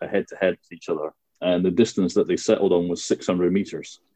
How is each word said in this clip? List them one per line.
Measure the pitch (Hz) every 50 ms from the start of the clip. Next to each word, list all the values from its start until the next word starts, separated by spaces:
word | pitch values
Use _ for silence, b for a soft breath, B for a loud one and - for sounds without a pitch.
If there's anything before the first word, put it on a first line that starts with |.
a | 82
head-to-head | 85 101 98 90 - - - 98 90 87 -
with | _ _
each | 92 - - 95
other. | 82 76 76 78 - _ _ _ _ _
And | - 92 90 90 92
the | 92
distance | 87 101 110 - - 104 92 85 -
that | 101 85 87
they | 87
settled | - - - 110 - 101 95
on | 90 87 87 87
was | 87 - -
six | - 95 - -
hundred | - 90 90 87 87
meters. | 92 101 95 - 85 78 - - - - _ _ _